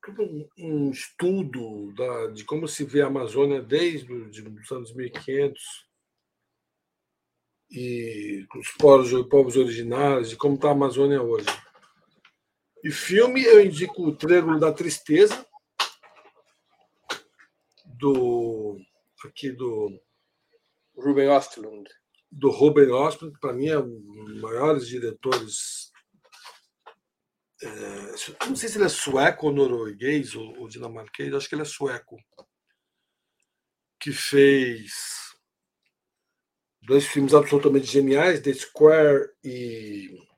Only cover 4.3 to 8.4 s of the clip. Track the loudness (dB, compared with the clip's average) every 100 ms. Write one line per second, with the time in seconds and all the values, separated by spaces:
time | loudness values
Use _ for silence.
4.3 | -20 -20 -20 -14 -14 -14 -14 -14 -12 -8
5.3 | -2 -2 -4 -20 -20 _ _ _ _ _
6.3 | _ _ _ _ _ _ _ _ _ _
7.3 | _ _ _ _ -14 -10 -8 -10 -10 -10
8.3 | -12